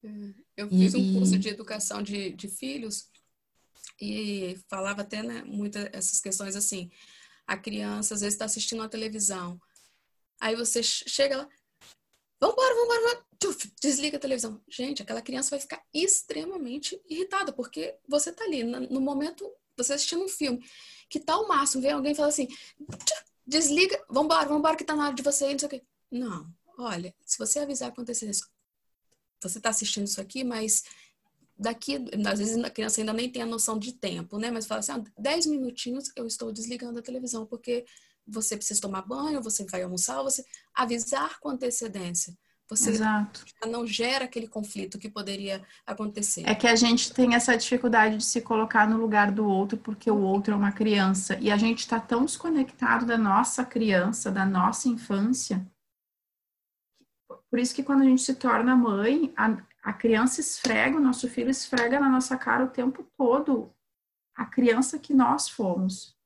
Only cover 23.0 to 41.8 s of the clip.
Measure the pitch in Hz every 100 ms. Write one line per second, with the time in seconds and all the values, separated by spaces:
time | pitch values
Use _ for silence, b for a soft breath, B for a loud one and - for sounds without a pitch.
23 | - 622 - _ - 302 294 294 381 -
24 | - 247 311 330 294 302 311 320 302 302
25 | 294 254 285 285 277 277 285 262 _ _
26 | _ 240 240 175 156 170 _ - 240 175
27 | 180 _ - - 220 294 285 262 247 247
28 | 240 233 214 202 - _ _ _ _ _
29 | _ _ _ _ 185 214 226 214 208 208
30 | 202 - 190 262 254 226 220 214 B B
31 | B _ _ _ _ - 214 233 - 277
32 | 240 214 202 202 214 226 233 - 220 214
33 | 214 226 254 247 226 226 226 220 220 247
34 | 196 175 175 208 233 226 220 220 214 262
35 | 214 - 240 330 311 294 254 247 240 254
36 | 277 - 233 220 226 214 226 247 240 233
37 | 233 254 247 233 220 233 - 240 240 b
38 | b b - 214 220 214 - 208 202 190
39 | 190 269 302 294 220 214 190 180 180 180
40 | - 262 269 262 - B B - 247 240
41 | 226 269 311 - 294 254 247 240